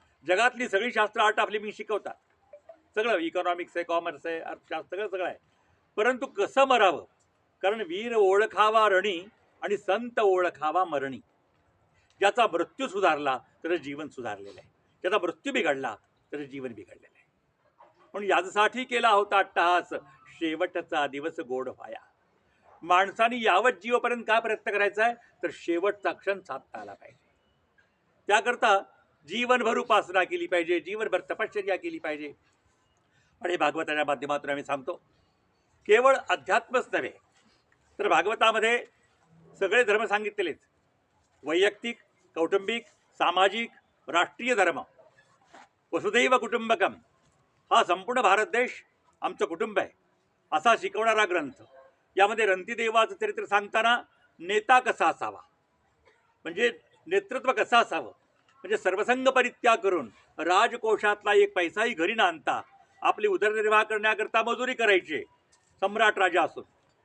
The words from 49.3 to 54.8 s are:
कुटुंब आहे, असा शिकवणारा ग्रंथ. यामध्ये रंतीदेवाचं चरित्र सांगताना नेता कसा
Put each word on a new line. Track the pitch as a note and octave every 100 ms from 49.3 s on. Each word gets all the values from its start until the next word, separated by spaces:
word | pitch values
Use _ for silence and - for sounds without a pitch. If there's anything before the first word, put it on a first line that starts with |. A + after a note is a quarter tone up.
| F#3 G#3
कुटुंब | D#3+ A3+ F#3+
आहे, | G2 _ _ _ _ _ -
असा | D3+ A#3 A3
शिकवणारा | G3 G#3 A3+ A3 G3+
ग्रंथ. | F3 C#3 - - - - _ _ F3+
यामध्ये | G3+ A3 G#3
रंतीदेवाचं | F#3 F3+ A3 A3+ A3+ A3 F#3+
चरित्र | G#3 G#3 G3+
सांगताना | G3+ G3+ A3+ A3+ A#3+ - _ _ -
नेता | F3 G#3+ -
कसा | B3+